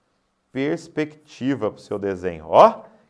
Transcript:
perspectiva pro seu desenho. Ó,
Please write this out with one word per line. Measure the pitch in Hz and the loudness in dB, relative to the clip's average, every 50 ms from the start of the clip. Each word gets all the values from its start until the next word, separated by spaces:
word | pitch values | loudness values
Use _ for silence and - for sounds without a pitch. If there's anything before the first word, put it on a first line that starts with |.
| _ _ _ _ _ _ _ _ _ _ | _ _ _ _ _ _ _ _ _ _
perspectiva | - 127 135 147 170 165 - - - 160 156 151 - - _ - - - 117 135 143 117 107 101 | -8 -6 -4 -4 -4 -6 -8 -8 -6 -6 -6 -6 -8 -16 _ -20 -12 -6 -4 -4 -2 -2 -2 -4
pro | - - | -6 -8
seu | - - 107 | -10 -8 -8
desenho. | 101 101 98 95 90 90 92 85 78 78 80 | -4 -4 -4 -4 -4 -6 -6 -8 -8 -4 4
Ó, | 87 123 180 226 220 - - - - - _ | 6 8 8 8 6 0 -10 -20 -20 -20 _